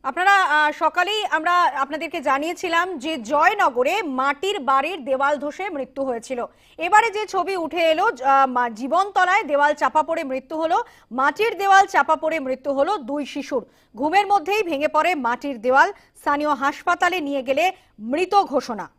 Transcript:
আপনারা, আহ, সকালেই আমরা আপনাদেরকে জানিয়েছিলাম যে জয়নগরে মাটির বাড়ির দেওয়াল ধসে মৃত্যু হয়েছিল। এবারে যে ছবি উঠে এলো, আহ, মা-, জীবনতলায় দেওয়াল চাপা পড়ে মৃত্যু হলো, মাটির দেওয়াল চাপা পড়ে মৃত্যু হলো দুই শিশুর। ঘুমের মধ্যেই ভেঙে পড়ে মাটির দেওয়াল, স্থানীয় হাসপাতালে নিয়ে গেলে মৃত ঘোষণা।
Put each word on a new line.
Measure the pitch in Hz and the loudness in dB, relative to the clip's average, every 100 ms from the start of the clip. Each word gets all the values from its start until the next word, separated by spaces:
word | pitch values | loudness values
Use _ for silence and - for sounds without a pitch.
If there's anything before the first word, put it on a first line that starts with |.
আপনারা, | 262 302 370 403 | -6 0 4 4
আহ, | 359 302 302 | 4 2 2
সকালেই | 302 320 349 359 427 | 2 0 0 -2 -2
আমরা | 392 311 330 359 | -2 -2 2 2
আপনাদেরকে | 330 269 269 302 330 339 | 2 0 -4 -4 -6 -4
জানিয়েছিলাম | 277 269 311 349 359 330 370 330 | 0 0 -2 -4 -2 -2 -2 -6
যে | 277 320 | -6 -6
জয়নগরে | 214 294 339 415 339 240 262 392 | -2 4 4 4 0 2 0 0
মাটির | 349 262 269 277 381 415 | -2 -2 -2 -2 -4 -2
বাড়ির | 254 269 302 370 | 0 0 0 -6
দেওয়াল | 254 262 277 294 | -4 -2 0 -2
ধসে | 285 285 392 | -6 -8 -8
মৃত্যু | 294 254 - | -8 -10 -8
হয়েছিল। | 269 233 - 247 220 _ _ - | -6 -6 -8 -8 -8 _ _ -8
এবারে | 339 427 453 | 2 4 4
যে | 392 427 | -4 -4
ছবি | 381 349 381 | -4 -2 -4
উঠে | 320 349 330 | -4 0 2
এলো, | 320 403 | 2 0
আহ, | 269 262 269 269 | 0 2 4 4
মা-, | 247 240 | 2 -2
জীবনতলায় | 214 262 330 392 381 359 392 | -4 -2 0 2 2 2 2
দেওয়াল | 311 285 294 | 2 2 2
চাপা | 294 311 311 | 2 0 2
পড়ে | 302 330 | 0 -4
মৃত্যু | 285 262 262 320 | -4 -8 _ -4
হলো, | 320 392 480 - _ | 0 0 -2 -16 _
মাটির | 240 277 294 440 349 | 0 0 2 -2 0
দেওয়াল | 392 392 392 | 4 6 6
চাপা | 339 277 311 | 2 2 0
পড়ে | 320 320 | 0 -2
মৃত্যু | 262 262 285 | -4 -6 -4
হলো | 277 302 415 | 0 0 -2
দুই | 226 294 269 | -4 -8 -6
শিশুর। | 294 - 269 - _ _ - | -10 -6 -6 -6 _ _ -6
ঘুমের | 311 381 403 | 0 2 2
মধ্যেই | 403 302 415 | 0 0 -2
ভেঙে | 349 285 294 | -2 -2 0
পড়ে | 302 320 | 2 0
মাটির | 339 240 247 285 240 | 0 -2 -4 -6 -4
দেওয়াল, | 240 262 359 403 _ - | 2 4 4 0 _ -8
স্থানীয় | 320 294 302 | -2 0 0
হাসপাতালে | 269 277 294 - 349 359 359 | 0 -2 -2 -2 0 0 0
নিয়ে | 285 277 | -4 -4
গেলে | 247 269 359 370 _ - | -2 0 0 -2 _ -16
মৃত | 220 294 370 | -6 -4 2
ঘোষণা। | 403 330 262 247 214 175 | 2 2 -4 -4 -10 -10